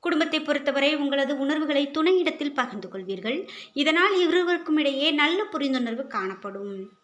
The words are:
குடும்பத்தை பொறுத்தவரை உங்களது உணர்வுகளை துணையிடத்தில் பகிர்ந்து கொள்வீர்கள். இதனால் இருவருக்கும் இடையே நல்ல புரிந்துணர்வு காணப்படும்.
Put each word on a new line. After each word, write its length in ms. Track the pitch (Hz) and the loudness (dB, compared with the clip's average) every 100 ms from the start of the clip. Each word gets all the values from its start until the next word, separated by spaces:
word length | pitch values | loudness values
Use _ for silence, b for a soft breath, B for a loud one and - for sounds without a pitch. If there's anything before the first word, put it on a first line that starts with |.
குடும்பத்தை 380 | 339 330 311 311 | 0 0 2 0
பொறுத்தவரை 500 | 302 285 285 277 277 | 0 0 0 2 2
உங்களது 400 | 311 285 277 269 285 | 2 0 0 0 0
உணர்வுகளை 460 | 277 311 302 277 285 | 0 0 0 0 0
துணையிடத்தில் 640 | 302 311 370 320 - 285 285 | 0 4 4 2 -2 -4 -2
பகிர்ந்து 320 | 240 202 185 | -4 -4 -10
கொள்வீர்கள். 480 | 190 185 190 202 285 392 B B | -10 -8 -6 -4 -4 -6 B B
இதனால் 420 | - 294 320 381 381 | -2 2 4 4 4
இருவருக்கும் 600 | 339 349 349 349 339 311 | 4 4 2 0 2 2
இடையே 300 | 285 269 302 | 2 2 0
நல்ல 300 | 294 294 359 | 4 2 2
புரிந்துணர்வு 640 | 415 311 277 262 240 233 262 | -2 -2 0 0 -2 -4 -6
காணப்படும். 680 | 220 190 185 202 196 202 196 190 _ | -4 -6 -6 -10 -10 -10 -10 -12 _